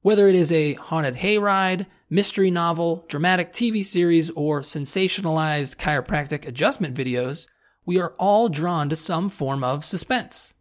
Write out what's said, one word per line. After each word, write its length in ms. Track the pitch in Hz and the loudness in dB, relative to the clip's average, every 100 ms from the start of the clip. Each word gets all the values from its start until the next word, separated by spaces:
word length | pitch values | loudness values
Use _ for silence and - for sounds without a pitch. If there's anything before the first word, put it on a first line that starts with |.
Whether 280 | 196 208 196 | 4 6 6
it 60 | |
is 160 | 185 160 | 6 4
a 240 | 160 151 | 2 2
haunted 400 | 139 - 160 143 | -2 -4 -2 -2
hayride, 720 | 123 185 208 202 196 190 185 196 _ _ | -2 0 2 2 2 0 -2 -6 _ _
mystery 400 | 170 202 - 190 | -2 0 2 2
novel, 540 | 175 170 165 170 165 - | 2 0 0 -2 -2 -6
dramatic 440 | 147 175 185 175 | -2 2 2 -2
T 200 | - 240 | -2 0
V 100 | 220 | 0
series, 480 | 196 180 175 165 160 | -2 2 4 4 2
or 320 | 160 147 147 | -2 -2 -2
sensationalized 1160 | 139 156 139 190 190 - 175 160 156 147 135 - | -4 -6 -4 -2 0 0 -2 0 0 -2 -4 -4
chiropractic 720 | - 143 - 151 143 147 143 | -2 -2 -2 -4 -2 -8 -8
adjustment 480 | 123 226 - 156 | 0 0 0 -4
videos, 520 | 127 127 123 127 147 - _ _ _ - | -4 -2 -2 -2 -6 -12 _ _ _ -2
we 120 | 180 | 0
are 140 | 170 - | -2 0
all 280 | 190 208 233 | 2 4 2
drawn 400 | 147 175 170 143 | 0 -2 0 -2
to 60 | |
some 360 | 156 - 165 196 | -2 -2 -2 -4
form 320 | - 135 139 | -4 -4 -2
of 200 | 127 143 | -2 -2
suspense. 680 | - 185 - 254 - - - _ | -4 -4 -2 -2 -4 -14 -16 _